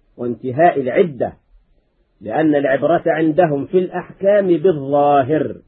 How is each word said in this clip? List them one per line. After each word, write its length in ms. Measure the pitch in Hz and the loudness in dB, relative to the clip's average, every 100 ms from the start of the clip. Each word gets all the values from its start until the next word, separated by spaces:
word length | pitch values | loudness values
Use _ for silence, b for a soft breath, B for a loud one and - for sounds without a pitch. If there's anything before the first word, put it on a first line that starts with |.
| _ - | _ -10
وانتهاء 640 | 123 120 131 123 170 139 | -8 -8 -6 0 2 2
العدة"، 520 | 127 127 190 123 110 - _ _ _ _ _ _ _ _ | -2 0 0 -2 -8 -8 _ _ _ _ _ _ _ _
لأن 340 | 107 117 156 147 | -8 -2 2 2
العبرة 480 | 139 135 - 170 165 | 0 0 0 0 0
عندهم 600 | 156 160 151 170 143 135 | 0 0 2 2 0 -2
في 120 | 185 | -2
الأحكام 680 | 180 180 - - 190 208 196 | -2 -6 -12 -4 0 2 2
بالظاهر. 1080 | 170 185 151 135 143 143 143 123 156 123 92 | 2 2 0 0 2 4 2 2 -2 -4 -8